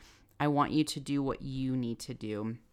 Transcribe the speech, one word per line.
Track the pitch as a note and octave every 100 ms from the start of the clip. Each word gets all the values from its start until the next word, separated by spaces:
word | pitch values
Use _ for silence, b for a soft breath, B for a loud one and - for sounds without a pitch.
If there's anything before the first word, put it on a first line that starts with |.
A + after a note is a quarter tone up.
| b b b -
I | D3
want | C#3+ C#3+
you | D3+
to | D3+ D3
do | C3+ C#3+
what | C3+ -
you | C#3 C3 C3 B2+
need | A#2+ A2+
to | -
do. | B2 A2 G#2 A2 A#2 -